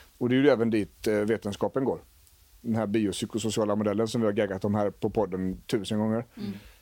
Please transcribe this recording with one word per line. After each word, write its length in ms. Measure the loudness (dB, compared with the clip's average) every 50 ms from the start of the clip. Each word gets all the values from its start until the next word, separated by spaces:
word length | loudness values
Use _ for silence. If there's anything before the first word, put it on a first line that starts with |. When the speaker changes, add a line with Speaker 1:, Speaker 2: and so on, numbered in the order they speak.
| -20 -18 _
Speaker 1:
Och 120 | -4 0 2
det 60 | 4
är 40 | 6
ju 100 | 6 6
även 200 | 6 4 2 2
dit, 380 | 2 0 0 -2 -6 -6 -2
eh, 80 | 0 0
vetenskapen 680 | 2 2 0 0 -2 -2 -6 -4 -2 -2 -2 0 0 0
går. 140 | -2 -2 -4 -6 -18 _ -20 -20 -20 _ -20 -20 _ -20 -10
Den 140 | -4 -2 -2
här 120 | 0 0
biopsykosociala 880 | 0 0 0 0 0 -2 -4 -6 -6 -4 -4 -4 -2 0 0 0 0 0
modellen 320 | 0 0 0 0 0 0
som 140 | 0 0 0
vi 60 | 0
har 60 | 0 2
gaggat 320 | 0 0 -2 -2 -2 -2
om 100 | 0 2
här 140 | 2 0 0
på 180 | -2 -2 -4 -2
podden 520 | 0 0 -2 0 -2 -4 -4 -4 -4 -6
tusen 380 | -6 -4 -4 -2 -2 -2 -2 0
gånger. 260 | 0 0 0 -2 -4 -8 -12
Speaker 2:
Mm. 140 | -10 -10 -10 -10 -10 -14 -20 -20 -20